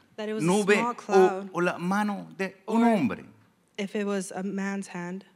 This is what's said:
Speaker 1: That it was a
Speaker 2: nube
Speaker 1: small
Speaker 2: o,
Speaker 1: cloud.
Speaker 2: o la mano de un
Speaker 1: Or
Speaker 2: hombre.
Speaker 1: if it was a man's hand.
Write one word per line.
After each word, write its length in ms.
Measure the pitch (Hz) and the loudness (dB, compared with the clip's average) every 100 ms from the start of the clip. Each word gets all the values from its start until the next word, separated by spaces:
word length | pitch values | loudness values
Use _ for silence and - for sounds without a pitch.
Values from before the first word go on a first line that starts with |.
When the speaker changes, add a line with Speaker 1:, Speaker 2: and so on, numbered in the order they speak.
| _ - | _ -12
Speaker 1:
That 80 | 214 | -8
it 60 | |
was 100 | - | -2
a 40 | 165 | 2
Speaker 2:
nube 260 | 202 196 | 2 4
Speaker 1:
small 180 | 202 240 | 2 2
Speaker 2:
o, 20 | 233 | -4
Speaker 1:
cloud. 540 | - 196 185 190 196 170 | 2 6 6 4 -6 -2
Speaker 2:
o 40 | |
la 160 | 180 156 | 0 0
mano 500 | 175 202 208 196 165 160 | -2 -2 -2 -4 -10 -8
de 160 | 190 - - | -8 -8 -2
un 160 | 226 | 4
Speaker 1:
Or 100 | 233 | 4
Speaker 2:
hombre. 300 | 214 123 87 - - _ _ _ - | 4 2 -2 -10 -20 _ _ _ -10
Speaker 1:
if 180 | 196 214 | -6 -4
it 100 | 202 | -2
was 260 | 202 185 - | -4 -4 -6
a 80 | |
man's 440 | 196 196 196 202 196 | -6 -4 -4 -6 -8
hand. 360 | 175 175 190 - | -10 -10 -10 -14